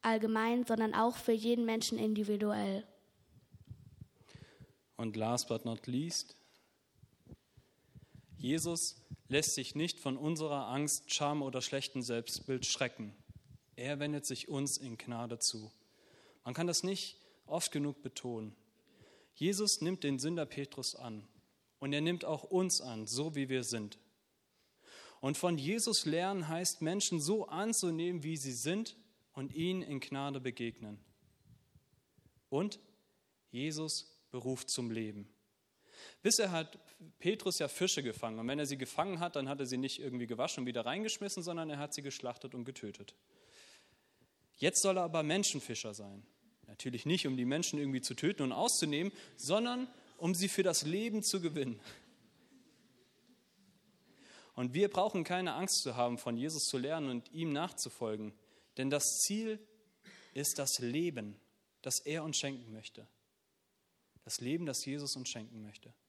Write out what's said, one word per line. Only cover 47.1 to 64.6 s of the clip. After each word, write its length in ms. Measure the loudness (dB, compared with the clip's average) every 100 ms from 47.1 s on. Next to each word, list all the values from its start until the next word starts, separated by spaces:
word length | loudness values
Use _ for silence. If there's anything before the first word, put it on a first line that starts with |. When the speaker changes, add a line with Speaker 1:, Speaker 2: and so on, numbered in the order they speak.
| 2 2
Speaker 2:
um 120 | 2
die 80 | 2
Menschen 340 | 2 2 0
irgendwie 220 | 0 0
zu 120 | -2
töten 300 | 0 0 2
und 80 | 0
auszunehmen, 600 | 2 4 4 4 2 0 -4 -18 -10
sondern 500 | 2 2 2 -2 -6 -10 -20 -2
um 180 | 2 2
sie 140 | 2
für 140 | 4
das 200 | 4 4
Leben 400 | 2 0 2 0
zu 160 | 2 2
gewinnen. 400 | 0 0 -2 -4 -12 -18 -20 -20 -20 _ -20 -20 -20 _ _ _ _ _ _ -20 _ _ -20 _ _ _ _ -20 -20 -20 -14
Und 200 | -2 0
wir 160 | 4 6
brauchen 340 | 6 4 4
keine 300 | 2 2 2
Angst 280 | 0 2 2
zu 140 | 2 4
haben, 220 | 4 4
von 180 | -2 0
Jesus 300 | 0 0 0
zu 120 | 0
lernen 320 | 0 -2 -2
und 220 | -4 -6
ihm 220 | -4 -2
nachzufolgen. 800 | 0 -2 -4 -6 -4 -2 -2 -6 -10 _ -20 _ -2
Denn 100 | 2
das 300 | 4 2 2
Ziel 400 | 2 2 0 -4 -8 -20 _ _ -20 -20 -10
ist 240 | -2 -2 0
das 220 | 0 0
Leben, 560 | 0 0 0 -2 -8 -12 _ _ _ _
das 180 | -2 -2
er 240 | 0 -4
uns 140 | -2 -2
schenken 340 | -2 -6 -10
möchte. 360 | -12 -12 -16 -20 _ _ _ _ _ _ _ _ _ _ -20
Das 160 | -6 -4
Leben, 260 | 0 0